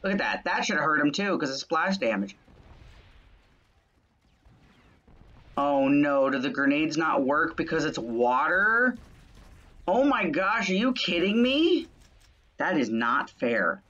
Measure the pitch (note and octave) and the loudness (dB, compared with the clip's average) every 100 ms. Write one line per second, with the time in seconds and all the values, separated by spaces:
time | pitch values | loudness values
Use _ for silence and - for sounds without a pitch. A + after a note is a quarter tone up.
0 | F#3+ G3 A#2 - F3 G3 A#3+ F3 D3+ D3+ | -2 -2 -2 -4 -4 -4 -2 -2 0 2
1 | D3 E3 G3+ F3+ C#3+ C3+ - D#3+ F3+ G3 | 0 0 -2 -2 -2 -6 -4 -2 0 -2
2 | A#2+ G#2+ G2 - _ - - - - - | -2 -2 -4 -10 _ -20 -20 -20 -20 -20
3 | - - - - _ _ _ _ _ _ | -20 -20 -20 -20 _ _ _ _ _ _
4 | _ _ _ _ - - - _ _ _ | _ _ _ _ -20 -20 -20 _ _ _
5 | _ - - - - - C#4 C#3 C3+ C#3+ | _ -20 -20 -20 -12 -4 0 2 4 4
6 | D3 C#3 C3+ C3+ C3 B2+ C#3 C#3+ D#3 D3+ | 4 2 2 0 -4 0 0 2 0 0
7 | D#3+ C#3+ C3 D3 D#3+ - D#3+ D#3+ D3 - | 0 0 0 0 0 -4 -4 -2 -2 -4
8 | A#2 A#2 A#2+ B2+ E3 F3+ G#3 A3+ B3+ B3+ | -6 0 2 2 0 0 2 2 0 -2
9 | - - - - - - - - - G3+ | -14 -20 -20 -20 -20 -20 -20 -12 -2 2
10 | C#4+ B3 F#3 F#3 F#3+ A3+ F#3+ F#3+ B3+ B3+ | 2 2 0 -2 0 0 0 0 0 -2
11 | - F3 F#3+ A3 B3 C#4 E4 E4+ - - | -2 0 0 2 2 2 2 2 -2 -18
12 | - - - _ _ - D3+ E3+ A2+ A2+ | -20 -20 -20 _ _ -6 -2 0 0 0
13 | A#2+ B2+ - - B2 A2+ F2 F#3+ | 0 0 -4 -4 -2 0 0 -4